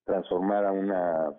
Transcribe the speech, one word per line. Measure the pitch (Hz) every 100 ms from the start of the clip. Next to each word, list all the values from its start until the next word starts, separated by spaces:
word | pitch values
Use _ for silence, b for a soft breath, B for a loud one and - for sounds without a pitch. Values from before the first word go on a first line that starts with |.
transformar | - 95 - 90 98 104 101
a |
una | 98 101 92 87 80 78